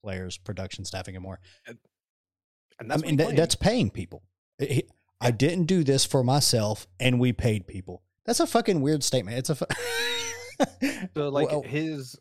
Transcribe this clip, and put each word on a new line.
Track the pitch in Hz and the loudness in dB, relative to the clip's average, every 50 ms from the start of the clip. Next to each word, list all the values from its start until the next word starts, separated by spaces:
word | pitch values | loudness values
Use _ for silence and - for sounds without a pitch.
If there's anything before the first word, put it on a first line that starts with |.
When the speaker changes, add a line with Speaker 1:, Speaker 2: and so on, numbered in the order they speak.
| - | -12
Speaker 1:
players, | 104 95 95 95 90 - - | -10 -8 -8 -8 -8 -10 -12
production, | - - 101 92 95 92 - - 98 | -10 -10 -10 -8 -8 -10 -10 -10 -12
staffing, | - - 92 92 - 92 | -10 -10 -10 -10 -10 -12
and | 92 92 | -12 -12
more." | 95 92 - - - - _ _ | -12 -14 -14 -16 -20 -20 _ _
Speaker 2:
And, | - - - _ _ _ _ _ _ _ _ _ _ _ _ _ _ _ _ _ _ _ - | -20 -20 -20 _ _ _ _ _ _ _ _ _ _ _ _ _ _ _ _ _ _ _ -16
and | - 110 | -8 -4
Speaker 1:
I | 143 | -4
Speaker 2:
that's | 156 | -2
what | 156 - | 0 0
Speaker 1:
mean, | 156 | 2
Speaker 2:
he | 135 | 2
Speaker 1:
that, | 165 | 2
Speaker 2:
claimed. | 233 - 139 | 4 4 2
Speaker 1:
that's | 170 165 - | 2 2 2
paying | - - 190 233 254 147 98 | 2 2 2 2 4 2 0
people. | - - 90 - - - - _ _ _ _ _ _ - | -2 -6 -10 -12 -14 -18 -20 _ _ _ _ _ _ -8
It, | 131 - | -4 -2
he, | 117 131 - - _ _ _ _ _ _ | 0 -2 -2 -4 _ _ _ _ _ _
"I | - 123 | 0 0
Speaker 2:
Yeah. | |
Speaker 1:
didn't | 120 104 131 143 151 190 170 | 2 4 2 2 2 2 2
do | 156 190 180 151 | 2 4 4 4
this | 139 139 135 - | 4 4 2 2
for | - - 139 123 | 2 2 2 4
myself, | 120 131 147 127 - - 113 107 104 107 - - - _ _ | 4 4 4 4 4 2 2 2 0 -2 -4 -8 -14 _ _
and | 120 127 123 120 | 2 4 4 6
we | 123 127 110 | 4 4 2
paid | - - 120 107 104 95 - | 2 2 2 2 0 -2 -6
people." | - 95 92 - 90 - _ _ _ _ _ | -10 -10 -10 -10 -14 -16 _ _ _ _ _
That's | - 240 - | -2 2 2
a | 339 - | 2 2
fucking | - 233 226 - 190 156 | 2 2 2 4 2 2
weird | 131 143 156 147 - | 4 2 2 2 0
statement. | - - 127 95 95 117 127 | 0 0 0 -2 -2 -4 -6
It's | 127 - | -2 -2
a | 156 | -2
fu- | - - - - - 480 480 480 466 480 480 480 466 466 466 466 480 480 494 - - | -2 -2 -4 -4 -6 -4 -4 -4 -2 -2 -2 -4 -4 -6 -6 -8 -10 -14 -16 -2 -2
<laughs> | 285 - - - - 285 - - 185 180 - | -2 -2 -2 -4 -4 -4 -2 -4 -8 -8 -4
Speaker 2:
So, | 156 147 143 | -4 -4 0
like, | 139 143 156 156 | 2 2 2 2
Speaker 1:
Well | 151 147 123 | 0 -2 -2
Speaker 2:
his, | 117 131 147 160 156 156 143 131 127 - - | -4 -4 -4 -2 -4 -4 -8 -10 -12 -16 -20